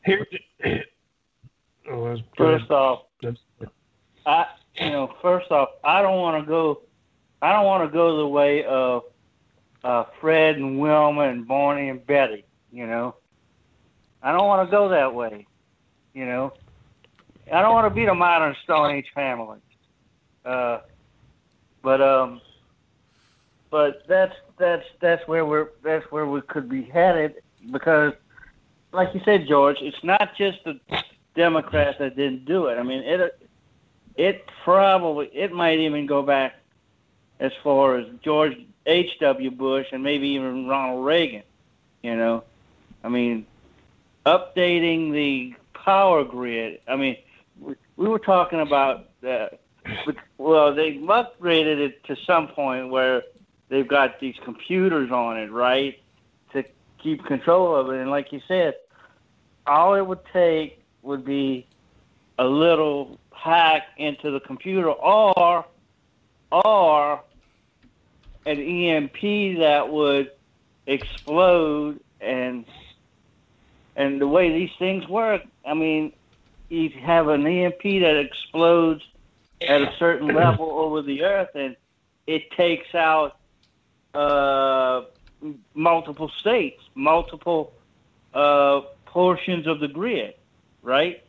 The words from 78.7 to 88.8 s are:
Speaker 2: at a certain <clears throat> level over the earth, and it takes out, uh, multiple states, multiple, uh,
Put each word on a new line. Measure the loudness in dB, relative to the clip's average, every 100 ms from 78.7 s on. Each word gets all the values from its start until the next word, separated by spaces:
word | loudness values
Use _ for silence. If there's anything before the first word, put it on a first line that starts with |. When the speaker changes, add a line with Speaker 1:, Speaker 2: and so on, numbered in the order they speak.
| 4 2 -2 -8 _ _ _ _ _ 0
Speaker 2:
at | 2
a | 2 0
certain | 0 0 0
<clears throat> |
level | 2 4 2 -4
over | -4 -4 -4
the | -6 -4
earth, | -2 -2 -4
and | -8 -10 -10 _ _ _ _ -6
it | -6 -6
takes | 0 0 0 -4
out, | -2 2 2 0 -6 _ _ _ _ _ _ _
uh, | -4 0 2 2 2 2 2 0 -2 -6 _ _ _ -16 -16 _
multiple | -2 2 2 -2 -10 -10 -6
states, | -2 0 -2 -8 _
multiple, | -4 0 0 0 -10 -4 -4 -4 _ _ _ _ _ _
uh, | 0 2 4 4 2